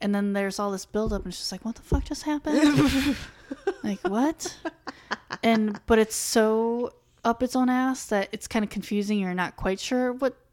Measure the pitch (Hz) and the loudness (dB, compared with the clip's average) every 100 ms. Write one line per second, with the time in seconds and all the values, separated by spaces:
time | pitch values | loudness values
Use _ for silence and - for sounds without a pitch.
0 | 202 202 202 202 196 190 202 190 - 208 | 0 0 0 0 -2 -2 -4 -4 -4 -4
1 | 220 202 185 175 - 185 220 - - 277 | -2 -2 -6 -8 -8 -8 -8 -10 -2 0
2 | - 285 - 302 311 294 302 285 285 262 | 0 -6 -2 -2 2 4 4 6 4 4
3 | 285 254 - - - - - - 214 196 | 0 -2 -6 -20 -16 -8 -6 -4 -4 -4
4 | 359 202 285 330 359 - 330 - - - | -2 2 0 0 -8 -8 -10 -10 -16 -18
5 | - - _ - 226 226 214 208 - 226 | -10 -10 _ -2 2 4 2 -2 2 4
6 | 214 - - 233 220 220 226 233 240 - | 4 0 0 2 4 2 0 -2 -4 -8
7 | _ _ 233 233 254 254 254 254 262 254 | _ _ -2 0 0 2 2 2 0 -2
8 | - 202 196 214 - 226 208 208 - 208 | -2 -2 -2 -6 -4 -2 -2 -4 -4 -2
9 | 202 208 190 180 175 - 190 190 - 254 | 0 0 0 -2 -4 -4 -4 -4 -2 0
10 | 254 247 269 254 _ | 0 0 -2 -4 _